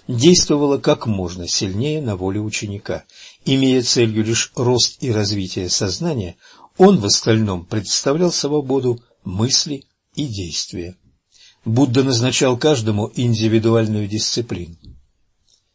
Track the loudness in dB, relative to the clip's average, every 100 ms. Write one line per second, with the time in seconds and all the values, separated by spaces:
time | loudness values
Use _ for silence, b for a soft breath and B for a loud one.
0 | B 2 6 6 4 2 2 2 2 0
1 | 0 -2 -4 -6 -6 -4 -4 -2 -4 -4
2 | -4 -4 -2 -4 -4 -6 -6 -8 -8 -8
3 | -10 B B B -2 2 4 2 2 2
4 | 2 2 0 -2 -4 -2 0 2 0 -2
5 | -2 0 -2 -2 -6 -6 -4 -2 -4 -4
6 | -4 -4 -6 -10 b b b 6 6 6
7 | 2 0 2 2 2 -4 -6 -6 -4 -2
8 | 0 0 0 0 0 -2 0 0 0 -2
9 | _ _ -8 -2 0 0 -2 -6 -12 _
10 | _ -8 -6 -6 -8 -8 -8 -10 -10 -14
11 | _ _ _ b b b -2 0 2 2
12 | 2 2 0 0 0 2 2 2 0 -2
13 | -2 -2 -2 0 2 2 2 2 2 -2
14 | -4 -4 -4 -4 -6 -8 -10 -16 -20 -20
15 | _ _ _ _ _ _ _